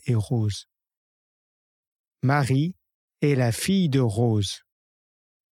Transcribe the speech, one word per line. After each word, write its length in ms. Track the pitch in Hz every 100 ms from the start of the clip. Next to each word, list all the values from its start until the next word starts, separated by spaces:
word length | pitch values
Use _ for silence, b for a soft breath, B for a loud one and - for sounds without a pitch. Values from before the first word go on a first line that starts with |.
| -
et 100 | 113
Rose. 520 | - 120 107 98 - _ _ _ _ _ _ _ _ _ _ _ _ _ _ _
Marie 540 | 131 147 131 135 170 - _ _ _ _
est 140 | 147 135
la 160 | 120
fille 380 | - - 196 170
de 100 | 135
Rose. 640 | 123 104 120 107 98 - _ _ _ _ _ _ _ _ _